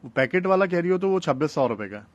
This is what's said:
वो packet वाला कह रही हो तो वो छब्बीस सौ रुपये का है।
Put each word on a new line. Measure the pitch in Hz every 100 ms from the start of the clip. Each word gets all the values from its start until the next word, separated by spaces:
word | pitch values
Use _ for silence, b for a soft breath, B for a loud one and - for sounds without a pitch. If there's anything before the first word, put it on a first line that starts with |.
वो | 135 135
packet | 131 185 185
वाला | 190 190
कह | 175
रही | 170
हो | 185
तो | 196
वो | 190
छब्बीस | 165 131 151
सौ | 151 127
रुपये | 107 101
का | 104
है। | 107